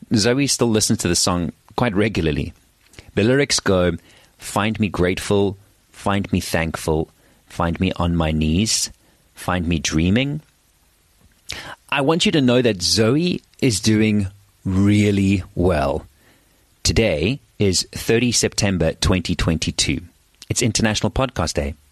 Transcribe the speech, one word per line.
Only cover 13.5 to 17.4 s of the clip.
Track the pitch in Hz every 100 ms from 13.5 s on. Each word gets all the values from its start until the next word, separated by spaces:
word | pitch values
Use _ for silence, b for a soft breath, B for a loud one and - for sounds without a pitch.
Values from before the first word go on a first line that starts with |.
| -
is | 139 95
doing | 110 107 110 104 95 - _ _
really | 98 92 101 104 104 98 98 98 -
well. | 92 90 87 - 71 - b b b b b b _
Today | - 87 110 76 92 143